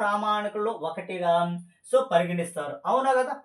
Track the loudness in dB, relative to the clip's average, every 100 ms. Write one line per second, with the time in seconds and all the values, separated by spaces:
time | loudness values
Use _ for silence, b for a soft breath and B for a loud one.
0 | -2 0 0 -2 -2 -4 -4 -4 -6 -8
1 | -8 -2 2 2 2 -2 b b 0 2
2 | 4 2 2 -2 -4 -6 -8 -6 0 2
3 | 4 2 0 -2